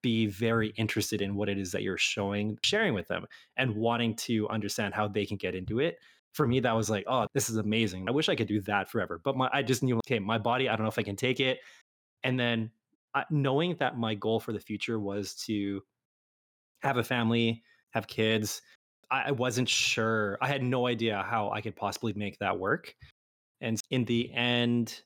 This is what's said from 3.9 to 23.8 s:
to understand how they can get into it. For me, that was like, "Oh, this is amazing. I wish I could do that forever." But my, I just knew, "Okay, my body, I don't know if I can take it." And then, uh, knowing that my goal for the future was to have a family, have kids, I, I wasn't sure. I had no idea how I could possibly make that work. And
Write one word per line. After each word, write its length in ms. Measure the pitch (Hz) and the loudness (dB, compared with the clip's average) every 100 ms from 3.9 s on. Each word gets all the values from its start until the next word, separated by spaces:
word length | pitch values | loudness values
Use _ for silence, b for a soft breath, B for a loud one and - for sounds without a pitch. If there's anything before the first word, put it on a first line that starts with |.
| 117 117 110 | 2 0 -2
to 320 | - 113 104 | -2 0 0
understand 460 | 110 101 - 104 | -2 -4 -2 -2
how 120 | 104 104 | 0 -2
they 200 | 101 101 | 0 -2
can 100 | 101 | -4
get 180 | 92 | -4
into 240 | 92 92 110 | -6 -4 -2
it. 200 | 160 - b b _ | -2 -4 b b _
For 140 | - 135 | 0 2
me, 140 | 127 | 4
that 140 | 120 | 2
was 140 | 113 107 | 2 2
like, 160 | 104 - | -2 0
"Oh, 200 | 127 107 | 0 0
this 160 | 139 - | 0 0
is 80 | 110 | -2
amazing. 500 | 104 110 107 92 92 | 0 2 0 -2 -2
I 40 | |
wish 160 | 135 156 | 0 0
I 80 | 165 | 0
could 120 | 110 | 0
do 120 | 104 | 0
that 260 | 98 101 95 | 0 -2 0
forever." 320 | 117 90 87 | -2 -2 -2
But 140 | 139 131 | -2 0
my, 140 | 127 | 0
I 100 | 143 | 0
just 200 | 131 127 | 2 2
knew, 160 | 131 117 | 2 0
"Okay, 200 | - 117 | 2 -2
my 200 | 98 113 | 0 0
body, 300 | 113 123 131 | 2 0 2
I 80 | 107 | 0
don't 80 | |
know 40 | 110 | 0
if 100 | 110 | -2
I 40 | |
can 140 | 104 98 | -4 -2
take 220 | 127 131 | -2 2
it." 180 | 131 131 B B _ _ _ _ | 0 0 B B _ _ _ _
And 160 | 131 127 | -2 0
then, 320 | 120 117 110 _ _ _ _ | 2 0 -2 _ _ _ _
uh, 100 | 139 - | -4 0
knowing 460 | 151 139 135 175 170 | 2 2 2 0 0
that 180 | 131 120 | -2 0
my 160 | 113 | -2
goal 260 | 107 107 110 | -2 0 0
for 120 | - | 0
the 80 | 104 | -8
future 400 | - 104 - 113 | -6 -6 -2 -2
was 340 | 101 101 98 - - | -2 -4 -6 -8 -4
to 360 | 107 101 98 - _ _ _ _ _ _ _ _ _ | -2 -2 -4 -8 _ _ _ _ _ _ _ _ _
have 160 | 139 123 | 0 0
a 40 | |
family, 600 | 117 127 113 117 117 113 b b b | 2 2 4 4 4 0 b b b
have 140 | 113 - | -4 -4
kids, 560 | - 110 113 104 - B B _ _ _ | 0 2 4 0 -6 B B _ _ _
I, 120 | 131 127 | -2 0
I 20 | |
wasn't 360 | 131 127 120 123 | 0 0 0 2
sure. 680 | - - - 110 110 104 101 | 2 2 2 2 2 0 0
I 60 | 131 | -2
had 160 | 139 | 0
no 240 | 123 127 123 | 0 2 2
idea 380 | 117 113 101 95 | 2 0 0 0
how 220 | 113 104 | 0 0
I 100 | 107 | -2
could 160 | 107 - | -4 -4
possibly 360 | 101 - 117 | -4 -2 -4
make 260 | 104 101 - | -2 -6 -2
that 200 | 101 92 | -2 0
work. 360 | 95 160 - - B _ _ _ _ _ | 0 0 -2 -20 B _ _ _ _ _
And 200 | 127 110 | -4 -4